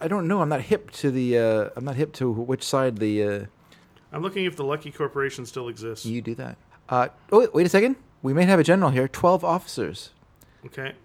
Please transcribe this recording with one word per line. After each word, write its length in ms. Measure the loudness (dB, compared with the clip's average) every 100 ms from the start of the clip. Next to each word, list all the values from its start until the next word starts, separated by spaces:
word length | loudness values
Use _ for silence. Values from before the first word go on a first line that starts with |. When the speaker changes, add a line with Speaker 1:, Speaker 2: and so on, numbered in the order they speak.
Speaker 1:
I 80 | -4
don't 180 | -2 -2
know. 140 | 0
I'm 80 | 0
not 120 | -2
hip 300 | -2 -4 -4
to 200 | -4 -2
the. 260 | 0 2 2
Uh, 320 | 2 2 -2 -6
I'm 80 | -8
not 100 | -4
hip 160 | -4
to 160 | -4 -4
which 340 | -2 -4 -6
side 340 | -2 0 0 0
the. 260 | -2 0
Uh, 220 | -2 -4 -8 _ _ -20 _ _ _
Speaker 2:
I'm 100 | -10
looking 200 | -6 -4 -4
if 100 | -4
the 80 | -4
Lucky 260 | -6 -8
Corporation 540 | -8 -6 -4 -4 -6 -12
still 240 | -10 -10
exists. 360 | -10 -10 -10 -8
Speaker 1:
You 160 | -6
do 140 | -6 -10
that. 220 | -12 -16 _ _ -4
Uh, 180 | -2 -2 -4 2
oh, 80 | 4
wait, 140 | 6
wait 120 | 4 4
a 20 |
second. 260 | 4 2 0 _ _
We 120 | -2
may 100 | 4 6
have 140 | 6
a 40 |
general 260 | 6 4 4
here. 180 | 2 0
Twelve 380 | 2 2 2 2
officers. 640 | -2 -4 -6 -6 -8 -16 _ _ _ _ _ -20
Speaker 2:
Okay. 280 | -14 -14 -14